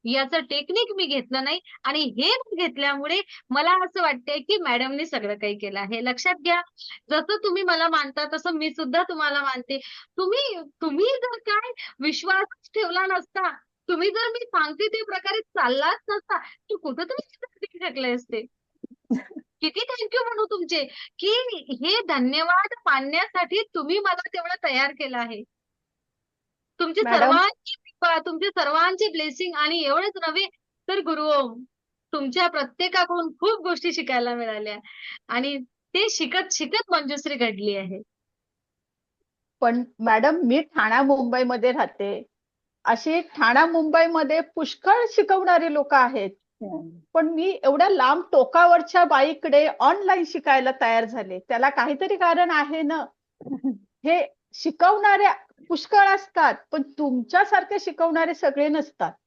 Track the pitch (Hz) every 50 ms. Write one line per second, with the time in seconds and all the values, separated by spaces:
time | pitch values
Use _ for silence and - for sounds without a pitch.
0 | _ 226 247 269 269 262 339 320 262 _ 285 294 285 - 349 440 480 494 403 381
1 | 359 269 285 269 247 247 254 262 262 285 320 359 _ - - - - 254 285 311
2 | 302 247 196 214 277 359 480 508 523 - 415 330 359 294 247 269 285 285 285 277
3 | 285 302 339 392 392 _ - - _ _ 254 285 302 339 359 370 370 359 _ 381
4 | 349 311 277 247 240 - 294 302 - - 403 381 349 277 240 247 262 262 277 285
5 | 320 311 302 240 208 202 208 208 214 208 202 208 208 196 196 202 196 190 226 226
6 | 240 247 247 247 - 370 359 302 285 349 339 349 349 _ _ - - - - -
7 | _ _ 294 302 302 311 415 427 427 403 359 392 381 359 339 320 330 339 320 311
8 | 285 269 269 294 302 294 311 311 - 349 339 311 311 311 - - 311 254 254 339
9 | 349 349 359 311 302 294 277 285 285 269 262 254 247 - 269 269 - - - -
10 | - _ _ - 370 370 453 539 571 523 403 339 311 285 _ _ 320 320 277 302
11 | 403 494 539 508 480 494 466 453 _ 427 415 427 453 508 494 - - - - _
12 | 262 302 294 - 339 359 381 381 370 _ - _ _ - - 427 427 339 349 370
13 | 381 381 370 359 359 _ _ 381 370 339 277 - _ _ _ _ _ - 359 320
14 | 359 403 370 453 466 480 453 480 480 - - 349 311 294 - 277 415 427 440 440
15 | 427 415 392 370 - 392 403 440 440 _ _ 370 277 240 254 269 294 330 466 466
16 | _ - 403 392 _ - - 339 - - - _ _ - 427 - - 302 247 -
17 | 359 339 523 587 - _ _ _ - - _ _ 403 - _ 339 359 330 247 269
18 | 262 247 240 247 247 _ - 214 233 - _ _ _ _ _ _ - - 247 _
19 | _ _ 247 262 - - - 277 _ _ _ _ - 311 - 392 480 508 508 494
20 | 440 427 - 508 466 466 466 427 440 - 440 370 339 277 339 311 277 - - -
21 | - - _ - 359 392 440 494 508 494 427 320 254 240 269 233 254 339 403 466
22 | 453 330 311 269 247 254 277 311 320 339 349 370 403 403 480 - _ 349 277 269
23 | 269 277 302 330 381 370 - 370 349 - 349 415 427 _ _ 339 285 285 359 415
24 | 403 381 349 359 359 - - 349 339 349 359 359 - 302 262 254 277 285 294 247
25 | 302 277 254 240 233 226 226 208 233 _ _ _ _ _ _ _ _ _ _ _
26 | _ _ _ _ _ _ _ _ _ _ _ _ _ _ _ - 349 330 330 392
27 | 440 240 - - 240 262 - 339 381 415 - _ _ - - _ _ - _ _
28 | 349 339 330 320 320 339 320 330 359 403 - 370 302 285 302 320 339 359 381 370
29 | 427 415 311 320 302 311 254 - 370 359 330 294 294 302 330 339 311 277 285 330
30 | 381 415 - 381 349 320 320 370 392 370 _ _ _ _ _ _ _ - 381 403
31 | 311 320 320 302 302 302 294 285 269 240 226 240 254 _ _ _ _ _ _ _
32 | _ _ - 294 277 269 247 - 349 339 339 302 277 - _ - 349 370 370 370
33 | 349 349 349 349 339 320 - _ 349 403 440 427 320 370 339 330 - 349 294 330
34 | 269 247 262 247 240 240 240 240 233 226 214 214 214 214 208 208 _ - - -
35 | - - - - _ - 226 247 262 285 285 277 254 _ _ _ _ _ - 359
36 | 415 440 427 - 330 247 285 370 - 381 - - 311 254 - 453 453 - 359 311
37 | 294 262 294 285 - 302 285 240 240 226 208 190 202 208 202 196 190 180 190 202
38 | 220 _ _ _ _ _ _ _ _ _ _ _ _ _ _ _ _ _ _ _
39 | _ _ _ _ _ _ _ _ _ _ _ _ 254 233 233 247 247 240 _ -
40 | 220 233 220 220 226 294 302 349 330 233 247 302 302 _ _ - 214 214 220 254
41 | 277 269 277 269 247 240 240 254 254 247 254 233 214 254 240 285 220 202 - -
42 | 202 202 202 220 240 _ _ _ _ _ _ _ _ _ _ _ _ - 233 226
43 | - 311 320 349 349 - - 302 240 226 240 269 320 330 330 330 311 311 302 330
44 | 330 339 330 320 311 269 302 320 320 - _ 339 311 - - _ - 370 403 480
45 | 480 440 - - 403 - 381 381 381 381 349 330 330 330 294 294 285 285 294 269
46 | 254 247 269 233 196 190 196 _ _ _ _ _ 226 196 - 160 165 165 170 170
47 | _ _ _ 330 320 320 330 311 339 381 370 - - 269 277 294 349 403 392 -
48 | 254 254 294 349 349 - - 285 247 262 - 339 349 349 339 339 330 339 - 359
49 | 349 302 311 269 269 311 311 302 - 320 269 294 302 311 - - 233 277 349 403
50 | 403 370 381 381 339 - - 311 - 302 269 262 254 262 262 262 254 226 226 226
51 | 233 214 240 247 202 190 185 185 _ _ 240 233 262 285 285 277 240 302 294 277
52 | 381 381 403 349 359 339 330 349 349 349 330 302 285 285 311 320 320 285 320 311
53 | 269 - _ _ _ _ _ _ - - 277 - - 269 226 - _ _ _ _
54 | - 294 339 359 285 - _ _ _ _ - - - 330 320 _ 339 370 427 415
55 | 403 415 403 392 415 381 - - - _ _ _ - _ 339 - - - 427 403
56 | 403 392 392 392 392 - _ 359 311 262 208 - _ _ 294 311 277 - - -
57 | 302 285 254 247 226 - - 359 415 403 415 370 359 - 403 403 403 370 294 -
58 | 330 339 311 330 330 320 330 320 - 285 277 285 294 302 294 311 294 294 _ _
59 | 180 160 - _ _